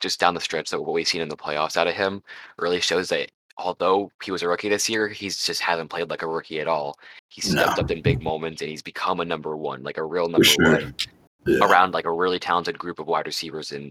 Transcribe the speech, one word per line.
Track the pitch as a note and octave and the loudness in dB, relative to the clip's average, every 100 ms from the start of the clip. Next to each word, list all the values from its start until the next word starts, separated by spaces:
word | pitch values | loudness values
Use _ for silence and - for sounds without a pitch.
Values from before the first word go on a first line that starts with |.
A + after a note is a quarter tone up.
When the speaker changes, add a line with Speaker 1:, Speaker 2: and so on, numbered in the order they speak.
Speaker 1:
just | F#2 - | -6 4
down | F2 | 4
the | F2 | 4
stretch | - D#2 - | -2 -4 -2
that | D2+ | -4
what | D2+ | 0
we've | E2 D#2+ | 0 0
seen | F2 | -2
in | D#2 | -4
the | D2+ | -6
playoffs | - D2 D#2 E2+ | -4 -2 0 2
out | E2+ | 2
of | |
him | E2+ G2 G2 - - - - | 2 0 -2 -10 -18 -18 -4
really | E2+ F2+ | 0 0
shows | - F2 F2+ | 2 0 0
that | D#2+ - _ _ - | -2 -2 _ _ -6
although | F2+ F2 F2+ F#2+ G2 - | -6 0 4 4 2 -8
he | - | -6
was | F2+ | -2
a | F2 | 0
rookie | F2 G#2 | 0 2
this | G2+ - | 0 2
year, | A2 G#2 | 0 -2
he's | G#2 G2 - - | -2 -8 -4 -4
just | E2 | -2
hasn't | - E2+ D#2+ | 0 -2 -2
played | F2 E2+ | -4 -4
like | D#2 | -4
a | E2 | -4
rookie | D#2+ - D#2 | -4 -4 -4
at | D2+ | 0
all. | D#2 C#2+ - - - _ | 0 -2 -8 -18 -20 _
He | - G2 | -8 -2
Speaker 2:
No. | - | 2
Speaker 1:
stepped | - - | 2 2
up | - | -2
in | E2 | 0
big | E2+ C2 | 2 2
moments, | D#2 D#2 D#2+ D#2 | 0 -4 -4 -6
and | D2 | -8
he's | D#2 | -8
become | F2 - F#2 F2+ | -12 -6 -2 -2
a | |
number | E2+ D#2+ D#2 D#2 | -2 -4 -4 -6
one, | D2+ C2 | -6 -6
like, | C2+ D2+ | -8 -6
a | |
real | D#2 F2 E2+ | -4 0 2
Speaker 2:
For | |
Speaker 1:
number | E2+ | 4
Speaker 2:
sure. | - - D#2+ | 4 6 4
Speaker 1:
one | D2+ C2+ - - _ _ _ - | 4 0 -8 -10 _ _ _ 0
Speaker 2:
Yeah. | - | 4
Speaker 1:
around, | G2+ F2+ F#2 | 8 8 6
like, | E2+ | 2
a | E2 | -2
really | E2+ F#2 F2+ | 0 0 0
talented | - F2 E2+ E2 | 0 0 0 -6
group | F2 E2 | -10 -8
of | D#2 | -2
wide | D#2 D2+ | -2 -2
receivers | - D#2+ D#2 D2 | -6 -6 -8 -8
in | C#2+ C#2+ | -10 -10